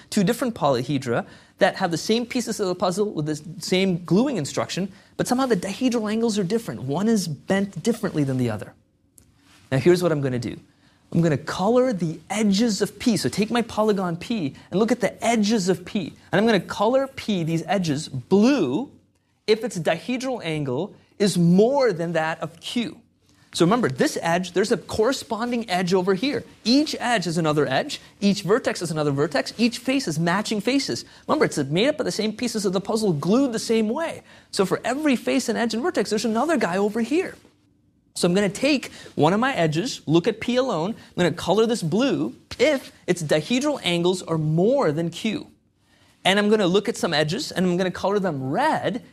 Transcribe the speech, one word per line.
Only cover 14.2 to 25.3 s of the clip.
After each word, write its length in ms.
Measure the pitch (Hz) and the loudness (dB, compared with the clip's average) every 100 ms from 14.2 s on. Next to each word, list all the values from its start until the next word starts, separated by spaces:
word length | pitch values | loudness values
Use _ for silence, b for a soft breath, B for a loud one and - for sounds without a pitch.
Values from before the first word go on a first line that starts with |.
| - 233 147 - B | -4 -4 -4 -8 B
and 80 | 175 | 0
look 120 | 220 | 2
at 80 | 247 | 2
the 240 | 190 - | 0 -2
edges 460 | 214 233 202 233 180 | 0 2 2 2 2
of 160 | 185 - | -2 -2
P. 280 | 220 156 - B | -6 -6 -12 B
And 80 | 180 | 2
I'm 60 | 220 | 4
gonna 120 | 208 | 2
color 460 | - - 208 262 269 | 0 -2 2 2 0
P, 380 | - - 196 | -6 -4 -2
these 200 | 160 165 156 | 0 -2 0
edges, 420 | 196 170 143 165 | -2 0 -2 -4
blue 840 | 135 - 196 226 285 143 147 277 - _ _ _ _ - | -8 2 6 6 4 2 -2 -6 -12 _ _ _ _ 0
if 180 | 214 | 0
its 140 | 202 185 | 0 -4
dihedral 640 | 165 165 - 247 262 240 | -2 -2 -2 -4 -4 -6
angle 520 | 165 156 139 123 196 B B B | -4 -4 -2 -2 -4 B B B
is 180 | 202 175 | 0 4
more 560 | 170 185 220 277 254 | 6 6 6 4 2
than 200 | 165 170 | 0 -2
that 280 | 165 160 160 | -2 -2 -4
of 180 | 160 - | -8 -10
Q. 400 | - 247 214 - _ _ _ b b | -8 -6 -6 -8 _ _ _ b b
So 100 | - | 0
remember, 240 | 170 240 175 | 2 4 2
this 300 | 131 269 - | 0 0 0
edge, 300 | 170 170 185 | 0 0 0
there's 180 | 185 208 | -2 0
a 60 | 220 | -2
corresponding 920 | - - 220 262 - | -4 0 0 0 -4